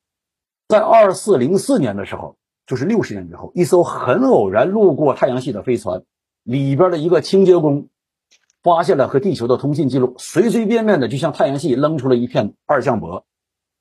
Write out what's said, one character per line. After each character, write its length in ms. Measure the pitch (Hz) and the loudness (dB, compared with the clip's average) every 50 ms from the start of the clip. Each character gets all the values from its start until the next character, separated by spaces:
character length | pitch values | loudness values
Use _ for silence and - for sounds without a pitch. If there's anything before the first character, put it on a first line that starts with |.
| _ _ _ _ _ _ _ _ _ _ _ _ _ - | _ _ _ _ _ _ _ _ _ _ _ _ _ 2
在 120 | 208 202 | 2 2
二 340 | - - 226 226 208 190 180 | 4 4 4 6 6 4 2
四 240 | - - 214 185 135 | -2 0 0 2 2
零 220 | 120 143 190 190 | 2 0 0 -2
四 180 | - - 285 214 | 0 0 0 0
年 180 | 147 107 98 | 0 -2 -4
的 100 | 101 95 - | -6 -8 -10
时 80 | - | -10
候， 220 | - 80 73 - _ _ _ _ _ _ | -12 -12 -14 -18 _ _ _ _ _ _
就 100 | - 139 | -8 -6
是 100 | 113 135 | -4 -2
六 180 | 185 233 196 135 | -2 -2 -2 -2
十 100 | - 104 | -4 -6
年 160 | 98 90 85 | -12 -12 -14
之 60 | 85 | -16
后， 160 | - 92 87 - | -16 -16 -8 -4
一 120 | 175 175 | -2 0
艘 180 | 135 185 175 170 | 2 4 2 2
很 380 | - - - - - 131 202 | 2 -2 -6 -2 -2 0 2
偶 280 | 262 269 226 139 107 95 | 2 2 4 2 2 2
然 200 | 92 107 135 180 | 2 2 0 2
路 260 | 196 226 208 180 139 | 2 2 4 4 4
过 180 | 123 151 139 120 | 2 0 0 0
太 140 | - - 135 | 0 0 -2
阳 140 | 127 127 | -2 -2
系 100 | 123 156 | -6 -6
的 100 | 107 98 | -8 -6
飞 160 | - 131 123 107 | -4 -2 -2 -2
船 280 | - 95 90 92 - _ _ _ _ _ _ _ | -2 -6 -8 -8 -10 _ _ _ _ _ _ _
里 340 | _ - 123 139 139 139 139 | _ -6 -4 -2 -2 0 2
边 140 | 131 185 185 | 2 2 2
的 80 | 175 156 | 0 0
一 100 | 147 160 | 0 2
个 140 | 175 156 | 0 0
清 240 | 147 - - 196 190 | 0 2 2 4 6
洁 140 | 180 180 175 | 6 4 4
工 280 | 156 151 143 143 - - _ _ _ _ _ _ _ _ _ _ _ _ _ _ - | 4 0 -2 -2 -6 -10 _ _ _ _ _ _ _ _ _ _ _ _ _ _ 0
发 180 | 175 170 165 | 0 2 2
现 160 | 170 165 185 139 | 2 0 2 0
了 100 | 123 110 | 0 0
和 120 | - 135 | 0 -2
地 160 | 139 196 147 | 0 -2 -4
球 120 | - 120 120 | -2 -2 -2
的 100 | 123 - | -2 0
通 180 | - 143 147 | -2 -2 -2
信 140 | 143 160 127 | -2 -2 -2
记 100 | 123 143 | 0 0
录， 160 | 127 127 - - | -2 -2 -4 -8
随 320 | - - - 156 214 233 | -14 -6 0 0 0 2
随 160 | 180 233 220 | 0 0 0
便 220 | 196 233 226 220 214 | 0 0 0 2 2
便 120 | 202 156 | 0 0
的 80 | 123 107 | 0 -2
就 100 | 127 131 | -4 -4
向 160 | 165 151 135 | -4 -4 -2
太 140 | - 175 143 | -2 -2 -2
阳 120 | 135 143 | -2 -2
系 140 | - 160 120 | -2 -2 0
扔 260 | 127 147 151 160 147 | 0 0 0 -2 -2
出 80 | 120 135 | 0 0
了 60 | 127 | 0
一 100 | 120 120 | 0 0
片 300 | 120 - 143 110 101 - _ _ | -2 -2 -2 -4 -4 -6 _ _
二 160 | - 151 135 | -2 -2 -2
向 180 | 110 135 120 98 | 0 -2 -2 -4
箔。 260 | 82 82 87 - - _ _ _ _ _ _ _ _ _ _ _ | -4 -8 -12 -12 -14 _ _ _ _ _ _ _ _ _ _ _